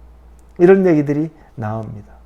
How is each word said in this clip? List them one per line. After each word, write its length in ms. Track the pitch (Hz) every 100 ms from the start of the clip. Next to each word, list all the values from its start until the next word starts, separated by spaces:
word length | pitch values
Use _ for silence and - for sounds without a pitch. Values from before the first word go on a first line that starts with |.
| - - - - - -
이런 280 | 175 196 185
얘기들이 460 | 156 143 147 160 - _ -
나옵니다. 580 | 107 110 107 107 101 -